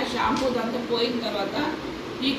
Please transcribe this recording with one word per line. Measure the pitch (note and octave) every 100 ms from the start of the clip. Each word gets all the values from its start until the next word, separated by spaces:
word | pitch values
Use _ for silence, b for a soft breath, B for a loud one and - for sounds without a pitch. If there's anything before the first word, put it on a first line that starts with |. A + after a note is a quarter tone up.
ఆ | B3
షాంపూ | A#3 G#3+ C4+ C4 A#3+
అంతా | A#3 - -
పోయిన | A#3 B3 A#3+
తర్వాత | A3+ G#3 F#3+ A3 - - - - - -
ఈ | C4